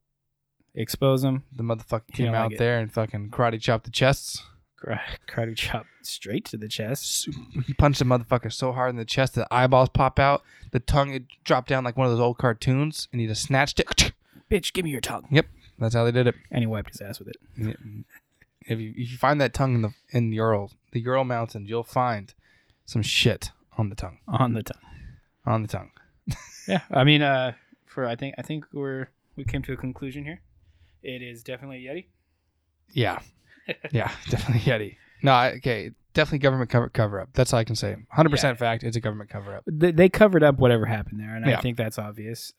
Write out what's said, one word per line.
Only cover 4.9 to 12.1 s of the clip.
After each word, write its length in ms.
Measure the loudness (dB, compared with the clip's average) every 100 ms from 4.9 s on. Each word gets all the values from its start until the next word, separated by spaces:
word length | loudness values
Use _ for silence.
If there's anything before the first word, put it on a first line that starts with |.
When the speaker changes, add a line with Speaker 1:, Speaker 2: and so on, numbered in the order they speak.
| -8 -8 -12 -10
Speaker 1:
karate 260 | -6 -6
chop 300 | -4 -4 -6 -8 _
straight 460 | -14 -12 -6 -6 -6
to 100 | -10
the 100 | -10
chest. 640 | -8 -6 -6 -4 -6 -6
Speaker 2:
S-, 60 | -10 -10 -8 -6
he 80 |
punched 240 | 4 4 4
the 80 | 2
motherfucker 440 | 2 2 -2 -2
so 220 | -4 -4
hard 160 | -2 -2
in 80 | -4
the 80 |
chest 300 | -4 0 0
that 120 | 0 0
eyeballs 400 | 2 6 6 6
pop 280 | 4 2 4
out. 240 | 4 2 -2 -20 -6
The 80 | -6
tongue, 320 | 2 2 2
it 120 | -2 -10 -16
dropped 240 | 0 0 2
down 160 | -2
like 140 | 0 0
one 80 |
of 40 | 2